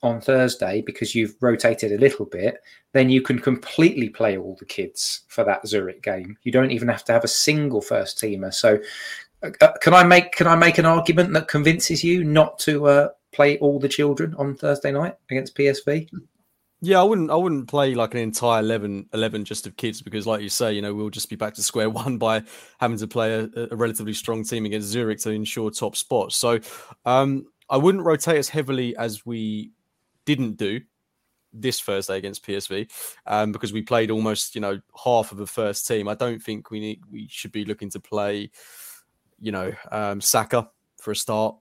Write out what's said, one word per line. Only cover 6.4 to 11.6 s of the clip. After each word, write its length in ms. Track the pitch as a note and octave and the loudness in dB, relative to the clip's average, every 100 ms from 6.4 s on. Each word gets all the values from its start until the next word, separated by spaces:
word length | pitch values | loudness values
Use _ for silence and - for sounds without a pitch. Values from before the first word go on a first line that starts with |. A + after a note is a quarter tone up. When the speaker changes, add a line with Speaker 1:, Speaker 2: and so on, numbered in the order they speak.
Speaker 1:
You 80 | B2 | 0
don't 200 | B2+ C3 | 2 2
even 160 | A#2+ A#2+ | 0 -2
have 160 | A2+ - | -4 2
to 80 | |
have 100 | A#2 | 2
a 60 | A#2 | 2
single 520 | - - D3+ D3 A2+ | 0 2 2 2 -2
first 380 | - A2+ G2 - | -2 -2 -2 -4
teamer. 340 | A2 G2 F#2+ | -6 -4 -6
So, 260 | - A#2 G#2+ - - - - - _ | 0 4 4 0 -12 -12 -14 -18 _
uh, 80 | - - | -6 6
uh, 120 | D#3 - | 6 8
can 120 | - | 8
I 100 | F3+ | 10
make, 280 | F3+ F3+ F3 | 10 8 6
can 160 | - E3+ | 2 4
I 80 | E3 | 6
make 220 | E3+ D#3+ | 6 6
an 80 | E3 | 4
argument 480 | E3 E3 E3 F3+ | 4 4 4 4
that 140 | D#3+ D#3 | 2 0
convinces 560 | D3 | 0